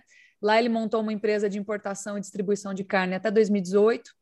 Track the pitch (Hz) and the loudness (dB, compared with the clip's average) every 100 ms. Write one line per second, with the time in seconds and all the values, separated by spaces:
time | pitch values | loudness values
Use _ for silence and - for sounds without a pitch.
0 | - _ _ _ 208 226 240 226 220 226 | -12 _ _ _ 2 4 4 0 -2 -2
1 | 214 208 214 208 208 202 202 208 196 196 | -2 -2 0 0 0 -4 -6 -6 -6 -10
2 | 214 208 185 196 196 202 196 190 190 196 | -8 -10 -8 -6 -4 -4 -4 -8 -2 0
3 | 185 185 214 208 208 208 180 202 214 247 | 0 -2 0 2 4 2 2 4 4 2
4 | - _ | -6 _